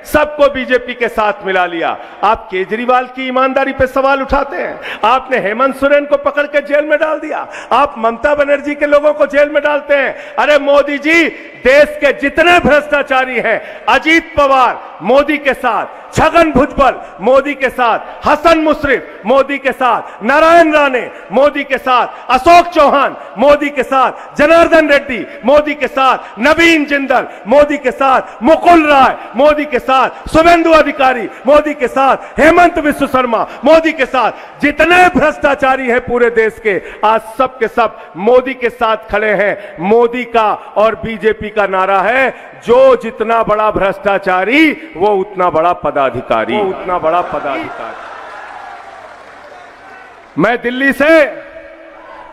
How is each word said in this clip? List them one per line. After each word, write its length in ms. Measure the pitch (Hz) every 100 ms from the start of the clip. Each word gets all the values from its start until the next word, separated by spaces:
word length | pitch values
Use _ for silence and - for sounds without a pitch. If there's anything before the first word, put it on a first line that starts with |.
सबको 460 | - 302 294 294 277
बीजेपी 440 | 262 240 240 247
के 140 | 240 226
साथ 240 | 233 214 202 190
मिला 200 | 185 175
लिया। 300 | 170 143 104 - -
आप 240 | 196 220 -
केजरीवाल 560 | 185 185 220 247 254 254
की 220 | 262 262
ईमानदारी 440 | 254 262 269 269
पे 140 | 269 262
सवाल 360 | 269 269 277
उठाते 340 | 269 277 277 349
हैं, 240 | - 262 - -
आपने 340 | 214 254 254 240
हेमंत 380 | 185 220 269 262
सोरेन 280 | 277 285
को 120 | 285 285
पकड़ 260 | 285 285
के 180 | 294 294
जेल 240 | 285 294
में 140 | 302 302
डाल 200 | 311 311
दिया, 280 | 302 196 131 - -
आप 220 | - 190 233
ममता 360 | 226 233 294
बनर्जी 400 | 294 277 285 285
के 120 | 294 294
लोगों 260 | 294 302
को 140 | 294 285
जेल 240 | 277 294
में 120 | 294
डालते 320 | 294 294 294
हैं। 400 | 285 240 - -
अरे 240 | - 277 294
मोदी 400 | 277 285 285 285
जी, 300 | 294 339 294 - - -
देश 240 | 247 285 294
के 240 | - 277
जितने 460 | 285 277 320 330 349
भ्रष्टाचारी 800 | 247 294 285 285 269 262 254 233
हैं, 480 | 226 202 - - -
अजीत 460 | 254 302 330 330 294
पवार, 580 | 277 269 233 147 - -
मोदी 360 | 185 269 285 294
के 160 | 285
साथ, 320 | - 247 196 131 - -
छगन 380 | - 311 330 320
भुजबल 420 | 254 277 269 254 - - -
मोदी 340 | 208 269 285
के 140 | 269 254
साथ, 300 | - 233 180 - - -
हसन 320 | 294 330 320
मुश्रीफ 640 | 311 302 285 220 - - 196
मोदी 320 | 269 269 277
के 140 | 269
साथ, 520 | 240 254 190 - -
नारायण 480 | 214 294 320 339 320
राणे 380 | 302 285 247 165 - -
मोदी 320 | 220 285 285
के 140 | 285 254
साथ, 280 | 254 247 214 - -
अशोक 360 | 254 339 349 349
चौहान 500 | 320 277 277 226 135 - 190
मोदी 320 | 277 294 285
के 120 | 277
साथ, 560 | - 269 226 - - -
जनार्दन 500 | 294 330 320 320 311
रेड्डी 380 | 285 - 220 139 -
मोदी 300 | 220 294 294
के 140 | 294 254
साथ, 300 | 269 262 220 - -
नवीन 460 | 277 320 339 320
जिंदल 420 | 262 277 269 240 160 - 196
मोदी 300 | 285 294 294
के 120 | 247
साथ, 320 | - 269 240 - -
मुकुल 440 | 240 320 349 339 302
राय 300 | 277 240 - - 214
मोदी 280 | 294 294
के 140 | 294 240
साथ, 300 | - 262 226 - -
शुभेंदु 380 | 311 339 339 330
अधिकारी 580 | 311 285 294 262 247 185 - 240
मोदी 280 | 294 302
के 140 | 294 247
साथ, 280 | 269 269 208 - -
हेमंत 400 | 302 339 349 339
विश्व 280 | 285 - 277
शर्मा 400 | 254 247 214 165 -
मोदी 280 | 277 320 320
के 140 | 294 247
साथ, 260 | 262 208 - - -
जितने 460 | 294 294 330 359 359
भ्रष्टाचारी 800 | 359 302 294 294 277 262 262 254
हैं 120 | 247
पूरे 300 | 247 240 233
देश 300 | 220 220 220 214
के, 160 | 175 - -
आज 160 | 214 220 - -
सब 200 | 262 -
के 100 | 220
सब 300 | 240 214 - - 160
मोदी 380 | 214 254 254
के 160 | 262 233
साथ 260 | 226 220 220
खड़े 340 | - 202 214
हैं। 460 | 190 202 - - -
मोदी 440 | 185 233 233 247
का 300 | 233 233 208
और 400 | - - 196 220
बीजेपी 560 | 220 220 214 220 214 214
का 160 | 214 196
नारा 340 | 190 185 196
है, 300 | 190 262 247 - - - -
जो 300 | 247 269 247
जितना 460 | 226 220 220 226
बड़ा 280 | 208 214 214
भ्रष्टाचारी, 1200 | 175 190 190 202 196 185 185 190 294 311 220 - 156
वो 120 | 214
उतना 420 | 196 190 190 180
बड़ा 220 | 160 170
पदाधिकारी, 840 | 175 147 143 131 123 - 113 107 107
वो 80 |
उतना 340 | 95 98 185 175
बड़ा 220 | 156 175
पदाधिकारी। 960 | 170 147 147 131 131 - 113 - - - - - - - - - - - - - - - - - - - - - - - - -
मैं 240 | 202 240
दिल्ली 300 | 247 254 277
से 500 | - 294 320 262 - - - - - - - - - -